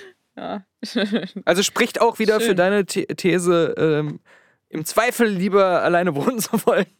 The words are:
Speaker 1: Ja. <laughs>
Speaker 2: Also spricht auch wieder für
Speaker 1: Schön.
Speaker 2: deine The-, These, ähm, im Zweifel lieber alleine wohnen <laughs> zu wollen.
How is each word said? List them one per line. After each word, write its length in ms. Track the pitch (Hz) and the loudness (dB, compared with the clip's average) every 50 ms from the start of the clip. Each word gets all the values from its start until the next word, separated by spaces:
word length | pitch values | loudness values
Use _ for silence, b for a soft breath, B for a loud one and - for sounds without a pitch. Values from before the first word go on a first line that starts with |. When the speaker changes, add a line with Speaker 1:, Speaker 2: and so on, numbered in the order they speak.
| 403 381 B B _ _ _ | -20 -20 B B _ _ _
Speaker 1:
Ja. 280 | - - - 190 208 190 _ _ _ - | -14 -10 -10 -10 -10 -12 _ _ _ -14
<laughs> 600 | - - 240 196 202 208 196 - - - 196 - | -8 -4 -4 -2 -2 -2 -4 -4 -6 -10 -4 -2
Speaker 2:
Also 180 | - 175 185 202 | 0 2 2 0
spricht 360 | - - - 240 226 - - | 0 0 -2 -2 -2 0 0
auch 200 | 220 233 226 - | 0 0 0 0
wieder 200 | 220 208 214 214 | 0 0 2 2
für 80 | 226 233 | 0 0
Speaker 1:
Schön. 80 | 190 175 | 2 2
Speaker 2:
deine 280 | 175 190 202 208 185 - | 2 2 2 0 0 -2
The-, 200 | - 202 - - | -4 -6 -4 -4
These, 640 | 156 - - 180 165 180 175 180 175 170 160 - - - | -6 -2 0 0 0 2 2 2 2 2 2 0 0 0
ähm, 420 | 156 160 151 147 151 147 160 - b b b b b b b b _ _ | 0 0 2 0 -2 -4 -6 -10 b b b b b b b b _ _
im 160 | - 160 151 | -10 -10 -8
Zweifel 420 | - - 214 226 247 - - 233 214 | -2 0 0 0 0 0 0 0 0
lieber 540 | 202 175 185 208 185 202 190 185 175 143 | 0 0 -2 0 2 4 4 4 2 2
alleine 320 | 101 156 175 170 185 180 143 | 2 2 2 2 2 0 -2
wohnen 220 | 143 139 240 262 220 | -2 -2 -2 -2 -2
<laughs> 0 | |
zu 240 | - - - 196 - 247 | -4 -4 -4 -2 0 2
wollen. 180 | 196 190 185 - _ | 2 2 0 -2 _